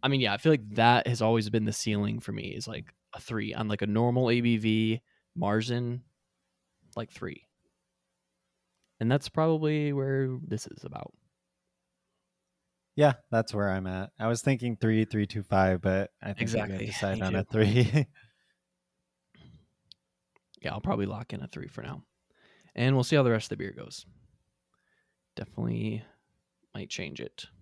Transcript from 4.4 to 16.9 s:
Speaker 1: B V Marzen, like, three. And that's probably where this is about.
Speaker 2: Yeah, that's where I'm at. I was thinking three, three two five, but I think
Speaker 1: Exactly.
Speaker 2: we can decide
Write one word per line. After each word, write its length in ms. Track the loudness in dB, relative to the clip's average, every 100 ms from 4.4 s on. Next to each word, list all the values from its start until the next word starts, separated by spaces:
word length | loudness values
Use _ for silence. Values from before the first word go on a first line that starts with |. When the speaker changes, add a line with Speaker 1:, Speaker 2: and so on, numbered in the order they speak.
Speaker 1:
B 160 | 4 2
V 440 | 4 2 2 -2 _ _ _ -4
Marzen, 640 | 0 0 0 -2 -2 -6 -10 _ _ _ _ _ _ _ _ -12
like, 160 | -12
three. 360 | -10 -12 -12 _ _ _ _ _ _ _ _ _ _ _ _ _ _ _ _
And 120 | 0
that's 180 | 0 0
probably 640 | 0 2 2 2 0 0
where 440 | -2 -2 0 -2 -4
this 260 | -6 -8 -8
is 160 | -16
about. 300 | -14 -14 -14 _ _ _ _ _ _ _ _ _ _ _ _ _ _ _ _ _ _ 4
Speaker 2:
Yeah, 180 | 4 4 _
that's 240 | -2 0
where 160 | -2 0
I'm 180 | 0 -2
at. 240 | -6 -8 _
I 80 | -2
was 140 | 0
thinking 360 | 0 0 -2 0
three, 260 | 2 4 2
three 220 | 0 -2
two 160 | -4
five, 380 | 0 4 4 4
but 300 | 2 0 -2 _
I 120 | -12
think 180 | -6 -2
Speaker 1:
Exactly. 100 | -2
Speaker 2:
we 100 | -4
can 140 | -6
decide 320 | -6